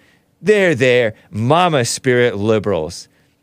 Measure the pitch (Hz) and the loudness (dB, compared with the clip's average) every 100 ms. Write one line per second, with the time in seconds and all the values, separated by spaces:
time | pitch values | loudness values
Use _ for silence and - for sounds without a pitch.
0 | _ _ _ _ 165 214 185 151 131 123 | _ _ _ _ 0 2 2 2 2 2
1 | 117 - _ 104 117 160 180 151 117 - | 0 -4 _ -6 0 2 2 0 -2 -4
2 | - 123 120 98 104 110 101 90 78 - | -2 0 0 0 -2 0 -2 -4 -6 -10
3 | - _ _ _ | -20 _ _ _